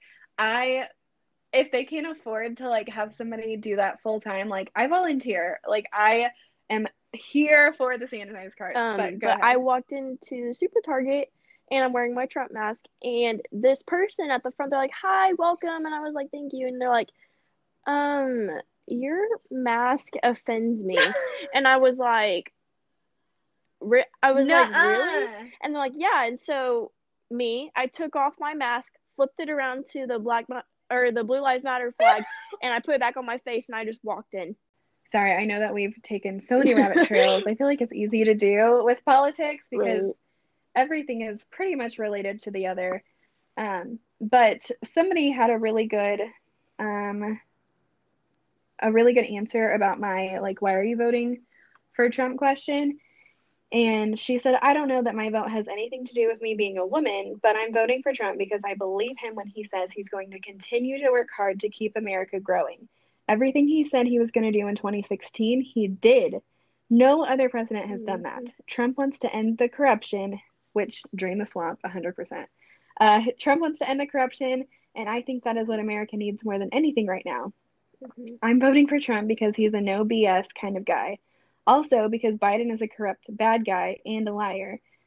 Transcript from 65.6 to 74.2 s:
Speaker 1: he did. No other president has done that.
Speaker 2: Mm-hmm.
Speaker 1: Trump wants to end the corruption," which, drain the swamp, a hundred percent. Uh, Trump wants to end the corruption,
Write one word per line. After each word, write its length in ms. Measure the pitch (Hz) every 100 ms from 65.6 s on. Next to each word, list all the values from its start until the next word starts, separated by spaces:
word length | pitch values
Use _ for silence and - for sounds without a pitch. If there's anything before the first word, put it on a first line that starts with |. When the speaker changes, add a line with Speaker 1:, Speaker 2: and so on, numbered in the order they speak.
Speaker 1:
he 260 | 262 233 202
did. 540 | 190 226 254 170 196 - _ _ _ _
No 360 | 233 254 302 285
other 240 | 262 254
president 400 | 247 226 214 208
has 140 | 202
done 180 | 214 190
that. 160 | 170 -
Speaker 2:
Mm-hmm. 220 | 247 - -
Speaker 1:
Trump 300 | - 240 262
wants 220 | 277 277
to 160 | - 214
end 220 | 220 226
the 100 | 240
corruption," 720 | - 277 220 - 202 196 202 - _ _
which, 280 | 208 214 - -
drain 240 | 190 185 196
the 60 | 214
swamp, 320 | 185 165 -
a 60 | 180
hundred 260 | 185 175 180
percent. 320 | 175 - - _ _ _ _ -
Uh, 220 | 214 214 226 -
Trump 220 | 294 285
wants 180 | 320 311
to 100 | -
end 100 | 269
the 80 | 285
corruption, 580 | 277